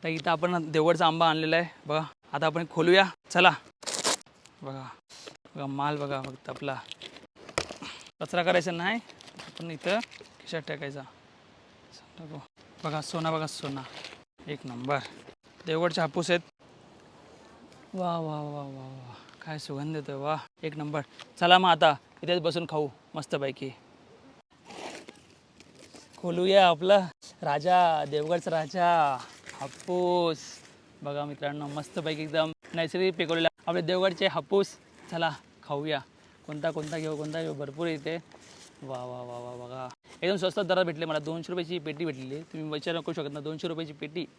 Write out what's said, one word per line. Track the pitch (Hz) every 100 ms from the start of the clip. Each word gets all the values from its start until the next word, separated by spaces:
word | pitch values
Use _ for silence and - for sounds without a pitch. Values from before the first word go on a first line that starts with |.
तर | 165
इथं | 160 147
आपण | 165 175 180 160
देवगडचा | 156 156 165 170
आंबा | 160 165
आणलेला | 156 160 165
आहे | 170 - -
बघा. | 151 156 - _
आता | 143 156
आपण | 156 170
खोलूया, | - 165 185 190 - _
चला. | 175 180 151 - _ - - - - - _ - _
बघा, | 139 135 131 - _ - - - - -
बघा, | 139
माल | 135 143 147
बघा | 143 139
फक्त | 135 131 -
आपला. | 131 143 131 - - - - - _ - - - - - - - _
कचरा | 165 180
करायचा | 175 180 170
नाही, | 170 175 226 - - - -
आपण | - - 165
इथं | 156 - 208 - -
खिशात | - - - 165 147
टाकायचा. | 151 143 139 131 - - - - - - - - - - -
टाकू. | 160 151 - _ - -
बघा, | 165 151
सोना | 147 170 160
बघा, | 160 156
सोना. | - 147 139 131 - - - - _ -
एक | 147
नंबर. | 131 120 127 143 - - - - _ _ -
देवगडचे | 160 175 165
हापूस | 165 180 170
आहेत. | 175 - _ - - - - - - - - - - - - -
वा, | 190 180 170
वा, | 160 151
वा, | 147 147
वा, | 139 135 131
वा. | 131 127 117 - -
काय | - 156
सुगंध | - 143 147 156
येतोय, | 139
वा. | 139 143 156 - _
एक | 160 151
नंबर. | 151 151 135 - - -
चला | 175 180
मग | 185
आता | 165 160 143 _ -
इथेच | 160 175
बसून | 160 165 170
खाऊ | 156 147 117 _
मस्तपैकी. | 156 143 156 139 131 139 - - - - - - - _ _ - - - - - - - - _ _ - - - - - -
खोलूया | 180 170 185 196 185
आपला | 160 185 202 180 - - -
राजा, | 160 147 156 180 175 156
देवगडचा | 147 147 151 175 175
राजा, | 160 156 185 175 170 147 127 - - -
हापूस. | - 135 - - 180 180 180 170 156 - - - - - -
बघा | 143 143
मित्रांनो, | 147 143 143 147 147
मस्तपैकी | 147 143 - 160 156
एकदम | 156 156 156 160 -
नैसर्गिक | 170 165 180 185 170
पिकवलेला | 165 165 165 _ -
आपले | 175
देवगडचे | 165 185 190 175 190
हापूस. | 165 147 196 196 - - - -
चला | 170 165 147 - -
खाऊया. | - 143 151 147 131 _ - - -
कोणता, | 151 160
कोणता | 160 151 160
घेऊ, | 156 151
कोणता | 151 156
घेऊ, | 165
भरपूर | 147 139 139 170
इथे. | 156 143 165 - - - - - -
वा, | 139 127
वा, | 123 123
वा, | 123 120
वा, | 120 123 123
बघा. | 127 127 - _ -
एकदम | 170 196
स्वस्त | 185 175
दरात | 185 185
भेटले | 180 151
मला. | 165 156
दोनशे | 147 165 160
रुपयाची | 180 165 175
पेटी | 151 147
भेटलेली. | 165 131 131 143
तुम्ही | 160 160 156
विचार | 151 147 170
करू | 156
शकत | 170 143
नाही, | 143
दोनशे | 143 156 170
रुपयाची | 160 165
पेटी. | 147 147 156 156